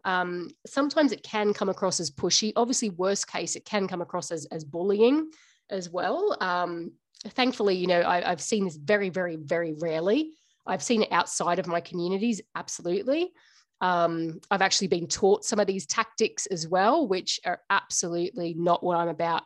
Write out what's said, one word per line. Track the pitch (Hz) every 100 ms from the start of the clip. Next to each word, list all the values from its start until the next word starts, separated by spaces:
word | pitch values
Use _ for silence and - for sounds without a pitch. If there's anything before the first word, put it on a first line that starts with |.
| 190
um, | 185 180 175 170 - -
sometimes | - 285 320 285
it | 214
can | - 214 208
come | 202 190
across | 185 190 175
as | 156
pushy. | - 180 - 214 214
Obviously, | 233 262 220
worst | 175 185 202 -
case, | 196 170 -
it | -
can | 208 190
come | 180
across | 170 180 -
as, | 165 139
as | 165
bullying | 147 170 190 202 233 294 311 - _ _ _
as | 196 175
well. | 180 175 302 415 -
Um, | 185 180 175 170 170 - _ - 208
thankfully, | - 254 247 202 185
you | 180
know, | 175
I, | 170 180 175
I've | 180
seen | - 214 190
this | 156
very, | 147 208 196
very, | 175 175 160
very | 147 170 170
rarely. | 151 165 156 180 254 320 - _ _ -
I've | 185
seen | - 226
it | 208
outside | 170 - - 170 175
of | 175
my | 170
communities, | 170 175 175 190 233 202 - -
absolutely. | - - 170 185 233 302 359 - _ _ _ _
Um, | 185 175 170 165 165 160 -
I've | 196
actually | 190 - 190
been | 175 165
taught | - 190 196 -
some | 214
of | 190
these | 190 -
tactics | - 220 - 220 226 -
as | 180 160
well, | 180 202 320 254
which | 185 - - 185
are | - -
absolutely | 196 - - 180 170 175 - 170 165
not | 175 170
what | 180 170
I'm | 170
about | 156 170 165